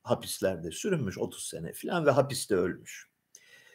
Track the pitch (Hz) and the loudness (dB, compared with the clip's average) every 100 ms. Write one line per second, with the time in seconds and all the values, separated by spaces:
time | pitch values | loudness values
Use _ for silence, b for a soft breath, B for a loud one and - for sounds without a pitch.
0 | - 117 - - 98 87 82 - 220 175 | 0 0 0 0 0 0 -6 -6 -2 -2
1 | 101 - 113 - - 80 82 - - 175 | -2 -4 -6 -6 -10 -8 -8 -8 -4 4
2 | 147 135 135 - - 95 92 - - - | 6 6 4 -2 2 2 2 -2 -10 -18
3 | - _ _ b b b b | -18 _ _ b b b b